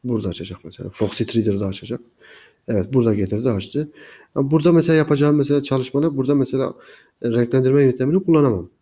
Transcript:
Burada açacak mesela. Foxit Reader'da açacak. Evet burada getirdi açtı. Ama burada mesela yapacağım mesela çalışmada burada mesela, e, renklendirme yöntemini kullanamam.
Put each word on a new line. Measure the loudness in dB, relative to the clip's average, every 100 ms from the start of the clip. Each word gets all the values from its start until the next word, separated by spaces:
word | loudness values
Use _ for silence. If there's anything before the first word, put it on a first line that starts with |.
Burada | -4 -4 -4
açacak | -8 -12 -14
mesela. | -18 -14 -14
Foxit | -4 -4 -2 -2 0
Reader'da | 0 -2 -4
açacak. | -8 -10 -12 -14 _ -20 -20 -20 _ -4
Evet | -4 0
burada | 2 2
getirdi | 0 -2 -2 -2
açtı. | -2 -4 -8 -8 -12 -20 -20 _
Ama | -4 0
burada | 2 4
mesela | 4 4 2
yapacağım | 2 2 4 2
mesela | 2 0
çalışmada | 0 -4 -2 -2 -2 -2
burada | 0
mesela, | 0 0 -2 -4 -8 -20 -20 _ _
e, | -2
renklendirme | 0 2 2 2 4
yöntemini | 4 2 0 0
kullanamam. | 2 4 4 0 -6 _